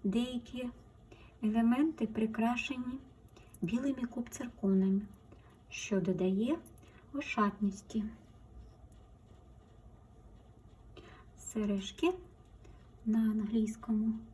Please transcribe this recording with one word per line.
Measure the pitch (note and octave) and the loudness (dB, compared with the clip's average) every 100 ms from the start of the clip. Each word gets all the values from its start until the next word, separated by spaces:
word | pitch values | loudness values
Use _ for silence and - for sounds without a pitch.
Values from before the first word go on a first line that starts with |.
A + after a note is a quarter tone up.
Деякі | G3+ A3 B3 B3 - B3+ B3 - - - - - - - | 2 0 0 -4 -6 -8 -8 -10 -20 -20 -20 -20 -20 -2
елементи | A3 A3 A#3 B3 D#4+ - A3 | 2 4 4 4 2 2 -2
прикрашені | A3 A3 A3 A3+ B3 - B3+ B3 C4 - - - - - - | 0 0 2 2 2 -2 -4 -4 -6 -12 -20 -20 -20 -20 -6
білими | E3+ A#3 C#4 C4 A#3+ | -2 0 0 0 -4
купцирконами, | A#3+ A#3+ - A#3+ - G3 F#3+ F#3+ F#3+ G#3 - - - - - - | -4 -6 -6 -10 -2 4 4 6 2 0 -14 -20 -20 -20 -20 -14
що | - - G3 | -12 -2 0
додає | F3 E3+ F#3 F#3+ A#3+ E4 - - - - - | 2 2 2 2 2 0 -4 -20 -20 -20 -8
ошатності. | C#4 - - G#3 - G3+ - - A3 G3+ - - - - - - - - - - - - - - - - - - - - - - - - - - - - - - - - - | -8 -4 2 2 2 -2 -2 -6 -6 -4 -10 -20 -20 -20 -20 -20 -20 -20 -20 -20 -20 -20 -20 -20 -20 -20 -20 -20 -20 -20 -20 -20 -20 -20 -20 -20 -20 -20 -20 -20 -20 -20 -18
Сережки | - A3+ G#3 G3 F#3+ - F4 F#4 - - - - - - - - | -8 -2 0 0 -2 0 0 0 -12 -20 -20 -20 -20 -20 -20 -6
на | A3+ A3 | 0 4
англійському | A3 G#3+ G#3+ A3+ A3 - - G#3+ A3 A3 - | 4 2 0 0 0 -4 0 2 2 -2 -8